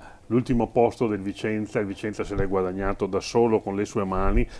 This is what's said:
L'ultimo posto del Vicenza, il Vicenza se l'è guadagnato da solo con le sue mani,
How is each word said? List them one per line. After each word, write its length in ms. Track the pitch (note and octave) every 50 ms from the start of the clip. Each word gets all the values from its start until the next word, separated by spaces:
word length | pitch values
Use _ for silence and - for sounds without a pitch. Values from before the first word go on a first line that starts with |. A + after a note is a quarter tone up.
| - - - - - -
L'ultimo 380 | A2 A#2+ A#2+ - B2+ A#2 A2+ A2
posto 380 | - B2+ A#2 A#2 - - B2+
del 140 | A2+ G#2+ G2
Vicenza, 580 | F#2+ G2+ F#2+ - - A2+ G#2+ G#2+ G#2+ G2+ - A#2+
il 80 | G#2
Vicenza 360 | G2 G2 - - A2 G2+ - G2+
se 120 | - G2+
l'è 120 | G2 G2
guadagnato 600 | F#2+ F#2+ F#2+ F#2 F#2 F#2 F#2+ G2 G2 G2+ - G#2+
da 140 | F#2+ F#2 F#2+
solo 400 | - - - A#2+ A#2 A#2+ A2 G#2+
con 140 | - G2+ G2
le 100 | G2 G#2
sue 200 | - - A2+ G2+
mani, 420 | F#2+ F#2+ F#2 G2 G2 G2+ A2 A#2+ - - -